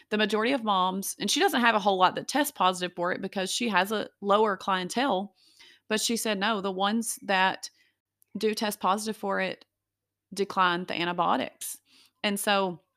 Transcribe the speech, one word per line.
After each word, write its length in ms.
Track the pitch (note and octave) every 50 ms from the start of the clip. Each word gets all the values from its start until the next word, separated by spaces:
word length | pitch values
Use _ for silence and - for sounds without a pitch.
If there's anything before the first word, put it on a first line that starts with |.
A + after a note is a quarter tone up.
| - _
the 80 | G#3+ G#3
majority 340 | G#3+ G#3 G#3+ G#3 A3 A#3+ C4+
of 100 | C4+ A3+
moms," 520 | G#3+ G3+ F#3 F#3 F#3 F#3 G3 F#3+ - - -
and 100 | - G#3
she 100 | - C#4+
doesn't 220 | G4 G4+ D#4 C4+
have 140 | A#3 A#3 A3+
a 40 | G#3+
whole 180 | F#3+ G#3 G3 F#3
lot 180 | F#3 F3 -
that 120 | E3+ - -
test 280 | - C4+ - - -
positive 400 | - F#3+ F#3 F#3 F3 F3+ F3 -
for 160 | - F3 F3
it 100 | F#3 -
because 300 | G3 F#3+ - G3 F#3 F#3+
she 180 | - - - A#3
has 220 | G3+ F3+ F#3 G3+
a 180 | A3 G#3+ - - - _
lower 360 | G3 G3+ G3 G#3+ A3 G#3+ F#3+ F#3
clientele, 800 | - - F#3+ F#3 F3+ - - A#3 C4 C#4 G3 F#3 G3+ G3+ _ _ _ _ _ - - - - _ _ -
but 140 | A3 G#3+
she 160 | - - A#3 A3
said, 220 | - A3 G#3+ G3
"No, 200 | G3 A3 A#3 G3+
the 120 | F3+ G3
ones 480 | F#3+ F#3 G3 G3+ G#3+ A#3 A3 - - -
that 480 | - G3 G3 F#3 F#3 F#3+ - - - - - _ _ _ _ _ _ _ _ _ _ _ - G3+
do 180 | A3 G#3+ G#3+
test 240 | - A3+ G#3+ G#3 -
positive 360 | - F#3 F#3+ G#3+ G#3+ A3 G#3 -
for 220 | - G3 G3 F#3+
it 220 | F#3+ F#3 - - _ _ _ _ _ _ _ _ _ _ _ _ _ _ F#3+
decline 520 | F#3+ G3 G3 - G3 F#3 F3+ F3 F3 F3+
the 140 | - - -
antibiotics." 800 | E3+ F3 F3+ F3 E3+ E3+ - B3+ - - - - - - - - _ _ _ _ _ _ _ _ -
And 160 | G#3+ G3+ G3
so 420 | - G#3+ G3+ G3 G3 F#3 F3 D#3 _ _ _